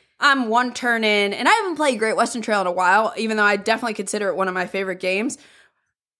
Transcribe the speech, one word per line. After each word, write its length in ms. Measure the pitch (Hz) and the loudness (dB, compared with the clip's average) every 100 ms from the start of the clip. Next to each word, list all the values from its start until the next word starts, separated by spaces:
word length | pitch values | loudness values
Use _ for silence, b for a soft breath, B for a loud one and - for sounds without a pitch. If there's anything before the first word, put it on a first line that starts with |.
| b b | b b
I'm 240 | 285 269 233 | 2 2 2
one 260 | 233 247 233 | 2 0 -2
turn 280 | 247 226 | -2 0
in, 300 | 220 208 202 | 2 2 0
and 140 | - 269 | 0 2
I 40 | |
haven't 260 | 453 381 294 | 2 0 -2
played 200 | 302 226 | -2 0
Great 180 | 220 190 | 0 0
Western 280 | 240 247 | 0 -2
Trail 180 | 214 208 | -2 -2
in 60 | 180 | 0
a 40 | |
while, 400 | 180 180 196 220 - | 0 4 4 2 -2
even 200 | 220 220 | -2 2
though 60 | |
I 120 | 208 202 | 2 2
definitely 400 | 196 220 240 214 | 0 -2 -2 -6
consider 320 | 196 208 202 | -6 -4 -2
it 80 | 165 | -2
one 120 | 190 | -2
of 60 | |
my 140 | 185 180 | -2 -4
favorite 320 | 190 190 180 | -4 -4 -4
games. 400 | 185 190 240 - b b b b b b _ | -2 -2 -2 -6 b b b b b b _